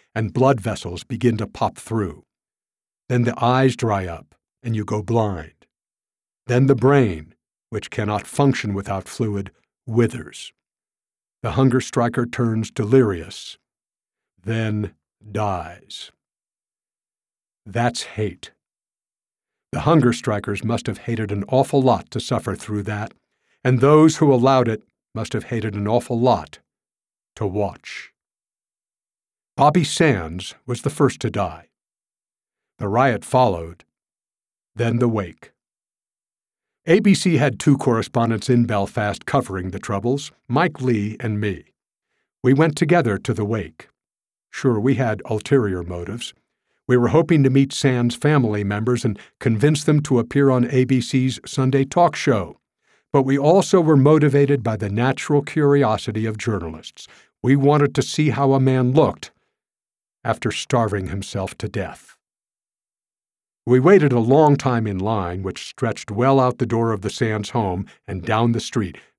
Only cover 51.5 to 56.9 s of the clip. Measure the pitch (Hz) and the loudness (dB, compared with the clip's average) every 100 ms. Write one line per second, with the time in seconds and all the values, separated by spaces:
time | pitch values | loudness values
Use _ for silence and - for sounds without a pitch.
51.5 | - 131 139 139 175 170 - - 113 85 | -4 0 0 0 2 2 2 -2 -2 -4
52.5 | - _ _ _ _ _ 143 131 139 147 | -12 _ _ _ _ _ 0 2 2 4
53.5 | 190 - 190 160 143 135 156 147 143 143 | 4 4 4 6 6 6 6 4 4 2
54.5 | 143 113 110 104 101 127 131 - 147 - | 2 -2 -4 -4 -2 0 -2 0 0 0
55.5 | 160 143 143 120 107 - 107 110 107 - | 0 2 4 2 0 -4 -4 -4 -4 -4
56.5 | 101 85 80 - | -4 -6 -12 -16